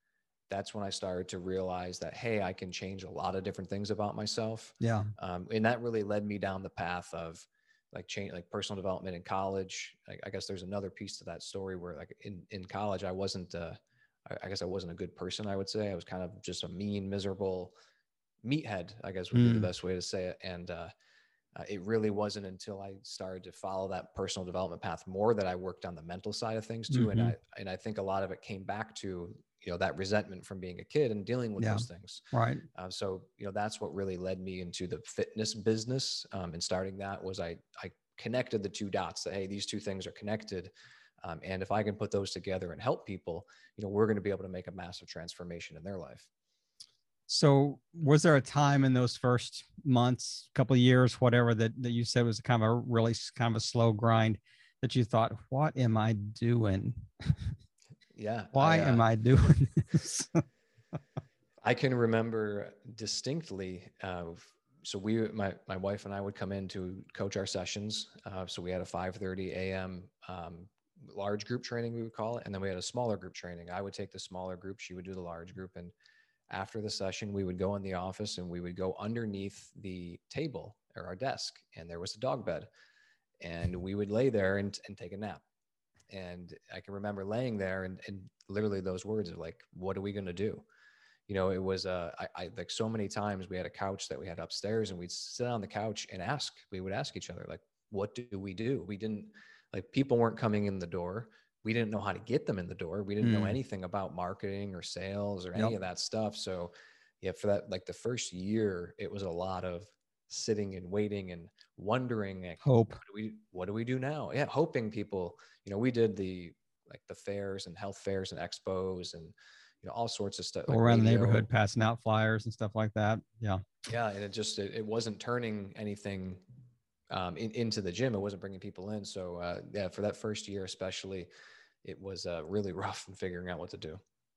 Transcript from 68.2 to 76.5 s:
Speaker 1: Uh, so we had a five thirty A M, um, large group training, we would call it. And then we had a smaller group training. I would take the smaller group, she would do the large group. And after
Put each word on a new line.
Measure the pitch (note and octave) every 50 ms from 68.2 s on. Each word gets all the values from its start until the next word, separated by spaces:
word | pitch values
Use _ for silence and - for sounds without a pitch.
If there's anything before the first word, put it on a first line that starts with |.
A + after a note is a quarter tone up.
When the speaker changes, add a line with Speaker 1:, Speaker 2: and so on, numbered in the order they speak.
| _
Speaker 1:
Uh, | G#2+ G2 F#2 F#2 F2+
so | - -
we | F2 F2+
had | F2+ F#2
a | F2+
five | F2 - F2+ F2+ F#2 F2+ -
thirty | G#2 F#2+ F#2 F#2 F#2+ F#2
A | - F2+ F#2+ F#2+ F#2+
M, | F#2+ F#2 F#2 F#2 F2+ F2+ - _ _ - -
um, | F2+ F#2 E2+ - F2+ E2 F2+ F#2+ _ _ _ _ _ - D3 - -
large | G2 G2 G2+ G#2 G#2 G#2
group | - A#2+ B2
training, | B2 - A#2+ A#2+ A#2 A#2 A#2
we | A#2
would | A2+ A2+ -
call | - A2 A2 A#2+ A#2+
it. | -
And | - G2+
then | F#2+
we | F#2+ G2
had | F#2 F2+
a |
smaller | F2+ - - B2 B2 A#2 G#2+ F#2+
group | F2+ F#2 E2
training. | - - F2+ F2 E2+ E2+ E2+
I | F2 F#2
would | G2+ G2 F#2+
take | - G2+ F2+
the | - F#2+
smaller | - - F#2+ F2+ F#2 F#2 F#2 F2
group, | F2+ F#2+ G2 -
she | - - F#2
would | F2+ F2+
do | F#2 F#2+
the | F#2
large | F2+ E2+ E2+ E2 E2+ F#2 F#2
group. | F#2 F#2+ F2+ _
And | F2+ F2 F2 - _ _ _ _ _ _ _ _ _ _
after | _